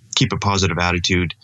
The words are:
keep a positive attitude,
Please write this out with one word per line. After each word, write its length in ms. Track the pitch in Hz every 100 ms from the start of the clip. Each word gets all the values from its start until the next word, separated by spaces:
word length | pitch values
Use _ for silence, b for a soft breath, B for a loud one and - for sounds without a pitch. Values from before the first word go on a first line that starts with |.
| -
keep 160 | - 135
a 60 | 98
positive 400 | 101 98 90 85
attitude, 540 | 87 87 - 90 87 -